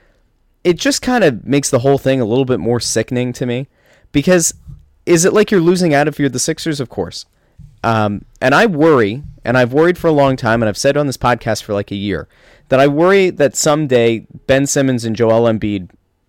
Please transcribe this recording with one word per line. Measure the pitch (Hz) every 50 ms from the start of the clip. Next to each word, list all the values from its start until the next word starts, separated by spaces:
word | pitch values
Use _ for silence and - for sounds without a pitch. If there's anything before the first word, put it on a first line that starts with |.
| _ _ _ _ _ _ _ _ _ _ _ _ -
it | 175 175 170
just | - 277 285 -
kind | - 254 254 240 202
of | 151 123 98 -
makes | - 131 147 131 -
the | - 123
whole | 117 139 139 131
thing | - 135 135 131
a | 120
little | 101 113 135 135
bit | 123 127 101
more | 82 113 120 117
sickening | - - - 113 110 - 131 123 123 123 120
to | - 135
me, | 123 120 127 139 - _ _ _ _ _ _ _ _ -
because | 143 139 185 180 175 165 - - - - - - - - _ _ _ -
is | - 175 165 170
it | 196 -
like | 214 208 -
you're | 214 185
losing | 160 170 190 175 185 170 143
out | 139 147 156
if | 143 -
you're | 147 139
the | 123 127
Sixers? | - - 160 - - 165 151 139
Of | 127 -
course. | - - 87 87 - - - _ _ _ _ _ _ - - - - _ -
Um, | 113 113 110 107 104 104 92 - _ _ -
and | - 131 139
I | 165 220 233
worry, | 175 139 156 165 151 127 110 98 110 139 147 - - - -
and | - 120 127
I've | 123 117 131
worried | 147 160 175 180 -
for | - 165
a | 156
long | 143 139 135 131 127
time, | - 110 113 117
and | 117 107
I've | 98 -
said | - 139 143
on | 147 147 139
this | 120 -
podcast | - 123 123 117 - 117 107 - -
for, | - 104
like, | 101 101 -
a | 101
year, | 104 98 104 92 76 71 - _ _ _ _ _ _ _ -
that | 135 131
I | 139 147
worry | 143 151 170 185 196 196 190 180
that | - 139 143 131 - -
someday | - 156 147 156 156 135 127 120 117 117 117 107 101 _ - - _ -
Ben | 135 135 139
Simmons | 139 - 147 135 135 127 117 113
and | 113 110
Joel | 95 117 110 113 113 117 117
Embiid | 110 104 104 104 104 98 87 - _ _ _ _ _ _ _